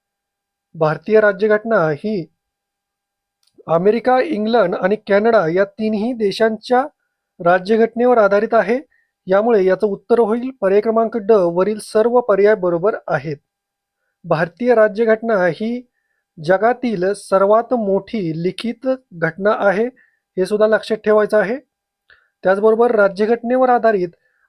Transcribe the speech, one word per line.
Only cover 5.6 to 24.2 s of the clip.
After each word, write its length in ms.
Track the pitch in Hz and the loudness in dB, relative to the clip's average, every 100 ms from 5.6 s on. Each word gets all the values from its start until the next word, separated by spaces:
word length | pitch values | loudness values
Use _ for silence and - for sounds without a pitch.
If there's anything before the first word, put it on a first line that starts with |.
तीनही 480 | 196 - 220 214 226 | -2 -4 -4 -2 -4
देशांच्या 760 | 240 202 185 220 214 - 254 294 - _ _ _ - | -4 -4 0 -2 -2 -2 -2 -2 -8 _ _ _ -4
राज्यघटनेवर 760 | 170 185 185 220 226 233 247 233 | 0 0 0 0 0 0 2 4
आधारित 360 | 196 202 220 | 4 2 2
आहे, 260 | 226 185 254 - _ _ _ 180 | 0 0 -2 -6 _ _ _ -2
यामुळे 380 | 196 233 214 | 0 2 2
याचं 220 | 185 185 214 | 2 0 -2
उत्तर 320 | 196 - 233 | -4 -2 0
होईल 320 | 208 233 254 262 | 2 -2 -6 -4
पर्याय 200 | 190 202 | 0 2
क्रमांक 360 | 226 226 226 226 | 2 0 -2 -2
ड, 160 | 196 | 2
वरील 460 | 214 175 175 190 214 | 2 2 0 -2 -4
सर्व 420 | - 220 233 247 | -4 0 2 2
पर्याय 340 | 240 196 208 | 2 2 2
बरोबर 420 | 214 180 170 202 - - | 2 0 -2 -2 -4 -6
आहेत. 280 | 156 160 143 _ _ _ _ _ _ _ _ | -6 -6 -12 _ _ _ _ _ _ _ _
भारतीय 500 | 170 156 175 - 240 | -4 -2 -4 -2 0
राज्यघटना 720 | 233 214 196 226 220 226 202 180 | 4 2 2 0 0 0 0 0
ही 400 | 151 220 247 - _ _ _ _ - | -2 -6 -8 -12 _ _ _ _ -8
जगातील 680 | 151 190 226 247 247 190 185 | -2 0 0 0 -4 -2 -4
सर्वात 640 | 202 - 190 196 220 233 | -4 -2 0 2 2 0
मोठी 680 | 254 196 190 196 226 165 156 | -4 -2 -4 -4 -6 -6 -4
लिखित 460 | 180 185 226 240 262 262 _ | -6 -6 -8 -6 -6 -6 _
घटना 380 | 170 160 165 202 - | -6 -6 -2 -2 0
आहे, 280 | 196 185 240 - _ _ _ 185 | 0 0 -4 -8 _ _ _ -6
हे 100 | 185 | -4
सुद्धा 200 | 208 214 | 0 2
लक्षात 300 | 214 - 220 | 0 -2 -4
ठेवायचं 420 | 220 214 208 214 | 0 2 2 0
आहे. 180 | 185 269 - _ _ _ _ _ _ _ | -2 -6 -12 _ _ _ _ _ _ _
त्याचबरोबर 460 | 185 196 220 220 240 | -2 2 2 2 2
राज्यघटनेवर 760 | 220 196 185 214 233 233 254 254 | 2 0 0 -2 -2 -2 0 2
आधारित 400 | 240 226 208 175 - | 2 2 0 -4 -10